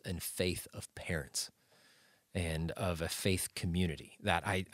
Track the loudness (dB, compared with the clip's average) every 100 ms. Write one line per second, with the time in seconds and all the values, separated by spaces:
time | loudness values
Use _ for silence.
0 | -2 -4 -4 0 2 2 -6 -12 -12 -12
1 | -4 -2 -2 -6 -6 _ _ _ -20 -20
2 | _ _ _ -2 0 0 -2 0 0 0
3 | -2 0 2 2 0 -2 0 2 2 0
4 | -8 -4 2 2 2 0 -2